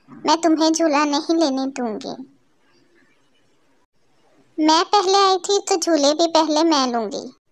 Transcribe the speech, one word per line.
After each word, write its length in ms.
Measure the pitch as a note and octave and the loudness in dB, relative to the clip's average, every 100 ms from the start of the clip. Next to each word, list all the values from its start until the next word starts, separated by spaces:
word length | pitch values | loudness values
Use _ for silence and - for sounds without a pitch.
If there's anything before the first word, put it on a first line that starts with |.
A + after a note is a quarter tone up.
| _ | _
मैं 320 | - D4 D#4+ | -6 0 2
तुम्हें 320 | E4+ D#4 D#4+ | 2 2 2
झूला 320 | D#4+ E4 C#4+ D4+ | 0 0 0 0
नहीं 300 | C#4+ D4+ E4 | -2 -2 0
लेने 300 | D#4 C4 C4+ | 0 -2 -6
दूंगी। 760 | C4+ A#3+ G3+ - - C4 _ _ _ _ _ _ _ _ _ _ _ _ _ _ _ _ _ _ _ _ _ _ - D#4 | -6 -8 -8 -10 -14 -18 _ _ _ _ _ _ _ _ _ _ _ _ _ _ _ _ _ _ _ _ _ _ -2 2
मैं 200 | D#4+ F#4 | 2 2
पहले 320 | G#4 F#4 G4 | 0 2 2
आई 200 | G4 F#4+ | 2 0
थी 220 | F#4 G4+ | -2 -4
तो 180 | - F#4+ | -2 -2
झूले 360 | E4 D#4 C#4 | 0 2 2
भी 140 | D4+ E4+ | 2 2
पहले 360 | E4 D#4 D4+ | 2 0 0
मैं 240 | E4 D4 C4 | 2 2 0
लूंगी।" 460 | A#3 G#3 - - - _ | -4 -6 -8 -12 -18 _